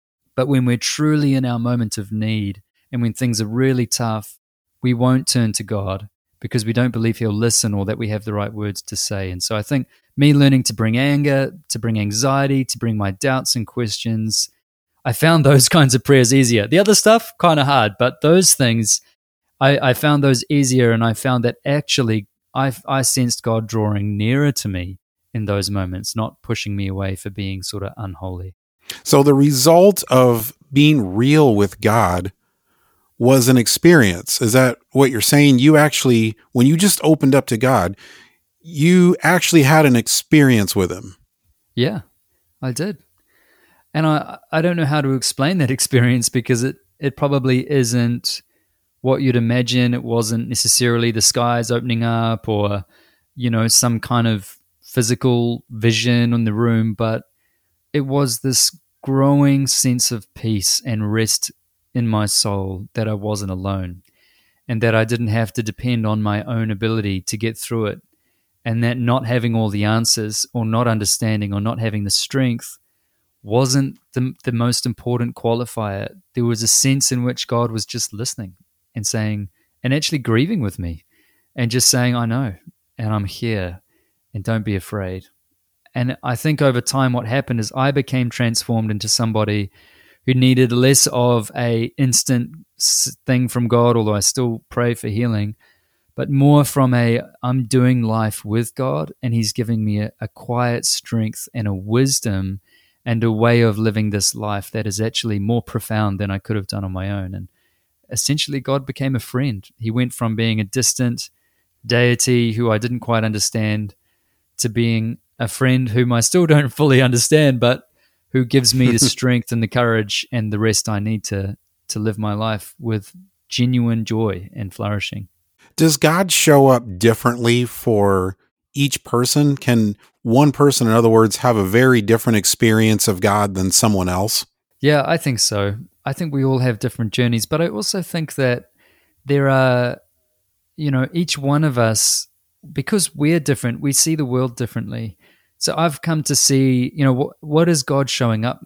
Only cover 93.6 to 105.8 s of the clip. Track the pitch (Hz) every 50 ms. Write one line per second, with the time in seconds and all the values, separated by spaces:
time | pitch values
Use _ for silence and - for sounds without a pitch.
93.6 | 120 110 120 120 120 120 120 117 107 107 104 101 98 - - 135 127 120 113 -
94.6 | _ - - 127 120 120 120 - - 113 101 110 123 120 110 104 104 104 110 _
95.6 | _ _ _ _ _ _ _ _ _ _ - - 131 135 143 139 139 143 147 147
96.6 | 139 - - 139 135 127 123 120 120 117 117 120 - - _ - - 123 127 131
97.6 | 120 107 135 127 123 127 127 123 117 110 110 113 110 110 - - - 107 107 117
98.6 | 117 - - - 131 131 143 151 160 147 - _ - 120 117 117 110 110 - -
99.6 | 117 110 117 110 107 104 104 104 104 107 - - 110 - _ - - - 120 120
100.6 | 123 120 120 - - - - - - - 117 113 110 107 101 - - - - 120
101.6 | 107 104 98 92 95 104 110 123 135 135 131 - - 117 98 95 95 95 98 98
102.6 | _ _ _ _ _ _ _ _ - 123 117 113 117 117 110 107 113 120 120 120
103.6 | 117 113 101 107 110 113 101 110 107 107 101 101 - - - - 107 104 104 101
104.6 | - - - 113 104 107 90 104 110 113 - - - 117 104 104 98 107 120 117
105.6 | - - - 117